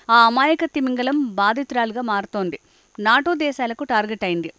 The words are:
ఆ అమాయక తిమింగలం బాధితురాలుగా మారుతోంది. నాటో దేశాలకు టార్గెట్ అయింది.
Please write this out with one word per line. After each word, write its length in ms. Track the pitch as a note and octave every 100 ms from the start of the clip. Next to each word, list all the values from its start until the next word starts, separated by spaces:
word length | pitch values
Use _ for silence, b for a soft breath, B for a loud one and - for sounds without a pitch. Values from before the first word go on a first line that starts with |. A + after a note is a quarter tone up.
| B
ఆ 160 | A#3 A3+
అమాయక 380 | A#3+ C#4+ D#4+
తిమింగలం 720 | E4 D4 C4 B3 B3+ D4 C4
బాధితురాలుగా 680 | G3 G3+ A#3 C#4 A#3+ A3+ A3
మారుతోంది. 580 | A#3+ G3+ G3 G#3 F3+ C#3 b b b -
నాటో 340 | G#3 B3 C#4+
దేశాలకు 500 | E4 D4+ C4+ A#3+ A#3
టార్గెట్ 400 | C#4+ A3+ G#3+ A3
అయింది. 280 | F#3+ E3+ E3